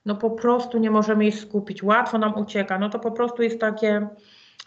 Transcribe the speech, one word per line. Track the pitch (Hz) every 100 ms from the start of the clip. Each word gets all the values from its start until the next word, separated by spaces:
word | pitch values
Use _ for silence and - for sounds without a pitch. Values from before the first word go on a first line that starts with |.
| 208
no | 208
po | 226
prostu | 220 240 240 233 233
nie | 220
możemy | 214 208 214
jej | 214
skupić, | 208 - 208 202 190
łatwo | 196 220 240 226
nam | 214 214
ucieka, | 208 208 196 190
no | 208
to | 226
po | 233
prostu | 226 240 240
jest | 233 226
takie, | 220 214 220 208 208 - - - _ -